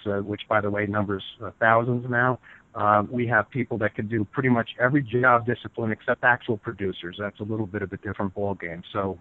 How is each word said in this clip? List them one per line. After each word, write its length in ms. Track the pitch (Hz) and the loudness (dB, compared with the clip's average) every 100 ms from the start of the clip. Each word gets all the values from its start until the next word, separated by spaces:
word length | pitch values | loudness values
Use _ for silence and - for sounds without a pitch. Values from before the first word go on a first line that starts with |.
| 107 | -2
uh, 160 | 101 | -2
which, 200 | 98 104 - | -2 -6 0
by 120 | 110 | 0
the 100 | 104 | 2
way, 160 | 101 104 | 0 0
numbers, 380 | 104 98 98 - - | 0 -2 -4 -8 -14
uh, 60 | 101 - | -12 0
thousands 480 | 113 113 120 123 123 | 4 4 4 0 0
now, 300 | 120 127 123 - - _ | 2 2 0 -6 -20 _
uh, 300 | 110 104 104 101 | -2 4 4 4
we 160 | 123 117 | -2 2
have 240 | 113 101 | 2 2
people 260 | 131 113 113 | -2 -4 -2
that 180 | 107 - | -2 -2
can 100 | 107 | -4
do 180 | 113 | -2
pretty 240 | 104 - 131 | -2 0 2
much 220 | 120 113 - | 2 0 0
every 240 | 123 147 | 2 2
job 420 | 123 120 131 120 | 0 2 4 4
discipline 460 | 113 117 107 - 113 | 2 -4 -4 -6 -4
except 320 | 107 - 120 | -4 -4 0
actual 340 | 123 123 - 110 | 2 2 0 -4
producers. 600 | - 101 98 90 87 92 | -4 -6 -6 -6 -10 -8
That's 220 | 101 - | -8 -6
a 20 | |
little 240 | 107 110 104 | -6 -4 -4
bit 160 | 101 | -4
of 100 | 95 | -6
a 40 | 95 | -8
different 400 | 104 95 101 95 | -8 -4 -4 -2
ballgame. 480 | 101 98 85 82 - | -4 -4 -8 -10 -8
So, 260 | 110 98 90 | -4 -4 -4